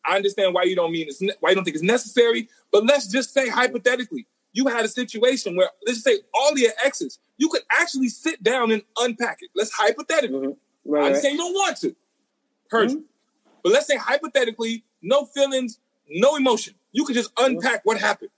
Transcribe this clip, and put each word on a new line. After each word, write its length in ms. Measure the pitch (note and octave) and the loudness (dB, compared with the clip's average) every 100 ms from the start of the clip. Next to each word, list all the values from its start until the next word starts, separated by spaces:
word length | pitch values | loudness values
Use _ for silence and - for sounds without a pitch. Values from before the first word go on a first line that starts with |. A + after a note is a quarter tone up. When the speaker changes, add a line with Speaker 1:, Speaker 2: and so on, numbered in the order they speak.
Speaker 1:
I 120 | - F#3+ | 0 0
understand 380 | G3+ G3 F#3+ | 0 0 0
why 100 | F3+ | 2
you 120 | F3+ F3+ | 2 2
don't 160 | E3+ | 0
mean 140 | E3 D#3 | -2 -6
it's 140 | C3+ | -6
ne-, 100 | F#3+ - | -6 -2
why 100 | D#3+ | 2
you 40 | F#3+ | 2
don't 80 | |
think 120 | F#3 D#3 | 0 -2
it's 80 | |
necessary, 640 | F3+ B3 - - A#3 A#3 A#3 _ _ | 0 0 0 2 2 2 -4 _ _
but 120 | G#3 | 2
let's 220 | A3+ C#4+ G#3+ | 4 2 2
just 240 | A#3+ B3 | -4 0
say 160 | C#4 C4 | -2 0
hypothetically, 800 | A3+ B3+ B3+ B3 B3 B3 C#3 - _ _ | 0 0 0 -2 -2 -6 -10 -14 _ _
you 140 | G3+ C4+ | -2 -2
had 180 | A#3 | 0
a 40 | A3 | -2
situation 680 | B3+ B3 A3 B3 C4 G3+ F3 | -4 -6 0 0 2 -2 0
where, 140 | F#3 _ A3+ | 0 _ -6
let's 120 | A#3+ | -2
just 40 | C4 | 0
say 140 | G#3 _ | 0 _
all 240 | - C#4+ C#4 | 0 2 4
your 140 | A#3 A3 | 2 2
exes, 340 | C4+ - C#3 - _ _ | -2 -2 -10 -12 _ _
you 100 | D#4 | -2
could 140 | D4+ - B3 | -2 0 0
actually 280 | E4+ C4+ B3+ | 0 -2 -4
sit 340 | - D#4+ D#4+ | -2 -8 -4
down 300 | G#3 B3+ A3+ | -2 0 0
and 100 | A3 - - | -2 -4 -4
unpack 400 | A#3+ A3+ A#3+ - | -4 -2 -6 -6
it. 100 | - | -10
Let's 180 | - A3 | -4 -4
hypothetically. 640 | - G#3 - D#4 D#4+ B3 C3+ | 0 0 0 -4 -4 -2 -6
Speaker 2:
Mm-hmm. 520 | C3+ - _ _ - | -6 -10 _ _ -4
Right, 80 | D3 | 0
Speaker 1:
I 20 | |
Speaker 2:
right. 40 | C#3+ | 2
Speaker 1:
understand 240 | C#3 C#4 | 2 0
you 60 | D4 | -2
don't 160 | F4 | -4
want 220 | F#4+ F#4+ - | -2 -2 -2
to. 180 | C3+ - _ _ _ _ _ _ _ | -6 -8 _ _ _ _ _ _ _
Heard 200 | A3+ A3 | 0 0
you. 60 | D4 | -2
Speaker 2:
Mm-hmm. 80 | - _ _ _ _ _ | -10 _ _ _ _ _
Speaker 1:
But 80 | F3 | 2
let's 140 | B3 D4 | 2 2
say 100 | C4+ | -2
hypothetically, 880 | - C#4+ D#4 C#4 A#3+ A3 A3+ A3+ _ _ | 0 -2 -2 -4 -4 -4 -6 -6 _ _
no 220 | E3+ C#4 D4 | 0 0 0
feelings, 520 | C#4 C#4 C4 B3 - _ _ _ | 0 0 0 -4 -10 _ _ _
no 280 | D#3+ B3+ D4+ | 2 2 4
emotion. 380 | C4 A3 - _ _ | 2 0 -2 _ _
You 120 | A3 | -4
could 100 | D4+ | -2
just 200 | A#3+ A#3 | -2 -2
Speaker 2:
Mm-hmm. 220 | - C4 G#3 | 0 0 2
Speaker 1:
unpack 240 | A#3+ A#3 | -2 0
what 140 | G#3 A3 | 0 0
happened. 320 | G#3 G3+ G#3+ | 0 -2 -8